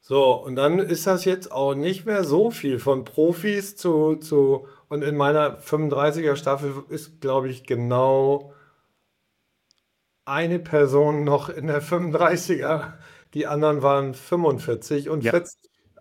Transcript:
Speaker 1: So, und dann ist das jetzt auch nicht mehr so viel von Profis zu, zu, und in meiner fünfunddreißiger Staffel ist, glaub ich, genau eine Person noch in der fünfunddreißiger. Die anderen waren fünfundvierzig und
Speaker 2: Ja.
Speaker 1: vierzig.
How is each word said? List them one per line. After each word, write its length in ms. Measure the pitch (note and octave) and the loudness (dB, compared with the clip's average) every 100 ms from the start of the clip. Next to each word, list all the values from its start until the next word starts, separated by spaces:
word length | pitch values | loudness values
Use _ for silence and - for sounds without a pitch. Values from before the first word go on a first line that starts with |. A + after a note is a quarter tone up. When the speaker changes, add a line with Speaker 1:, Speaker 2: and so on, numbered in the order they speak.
Speaker 1:
So, 340 | - C3+ C3+ | -2 2 4
und 200 | A#2 C#3 | 2 -2
dann 240 | B2+ C#3+ F3+ | 0 2 2
ist 260 | F#3+ E3 - | 0 -2 0
das 160 | F3+ | 0
jetzt 260 | F#3 F#3 - | 0 -2 -4
auch 240 | B2+ C#3 | -4 -2
nicht 320 | C#3 D#3 F#3+ A3 | -2 -2 -4 -4
mehr 160 | G#3 | -2
so 300 | E3 D3+ A3 | 2 2 2
viel 260 | A3+ C#3+ B2 | 0 -4 -2
von 240 | C#3 C3+ | 0 0
Profis 720 | A#2+ - D#3+ E3+ G#3 G3+ G3 | -2 0 2 2 -2 -4 -6
zu, 400 | - F3+ D#3 D#3 | -6 0 2 2
zu, 540 | D#3 D#3 D3 C#3 C#3 - - - | 0 0 2 4 2 -4 -20 -10
und 140 | D3 | -6
in 140 | D3 D3 | -4 0
meiner 400 | C#3+ D3+ D3 A#2 | 2 2 0 -2
fünfunddreißiger 800 | - D3+ D#3 C#3 D3 D#3 D#3 C3+ | -4 -2 0 0 0 0 -2 -2
Staffel 360 | - C#3 C#3+ C3+ C3+ | -2 -2 -4 -8 -12
ist, 300 | D#3 - - | -14 -14 -10
glaub 240 | C#3 C3+ | -2 -2
ich, 200 | C3 B2 | -2 -8
genau 880 | - A#2+ A#2+ B2 C3 C3+ C#3 C#3+ C#3+ - _ _ _ _ _ _ _ _ _ _ _ _ _ _ _ _ | -4 -4 0 2 2 4 2 0 -4 -20 _ _ _ _ _ _ _ _ _ _ _ _ _ _ _ _
eine 340 | - C#3+ E3+ F3 | -6 -4 -2 -2
Person 680 | E3+ D3+ C#3+ C#3 D3 D3+ | 0 4 4 4 4 2
noch 240 | D3 C#3+ C#3 | 2 0 -2
in 200 | D3+ D3+ | -8 -4
der 120 | D3 | -4
fünfunddreißiger. 1200 | D3+ F3 F3 D3+ E3+ F3 F3+ D#3+ C#3 D#3 - - - - _ | -2 -2 0 2 2 2 -2 -2 0 -2 -4 -16 -20 -20 _
Die 140 | D3 D3 | -6 -4
anderen 360 | D3 D3+ D3 | 0 2 2
waren 300 | C#3 C#3 C3+ | 2 2 0
fünfundvierzig 960 | C3 - F3 E3 C#3 - A#2+ - D3 C#3+ | -8 -4 0 0 0 -4 -6 -4 -6 -4
und 160 | D#3 | -2
Speaker 2:
Ja. 60 | A#2 | 0
Speaker 1:
vierzig. 400 | F3 F3 - _ _ _ _ | 0 -2 -16 _ _ _ _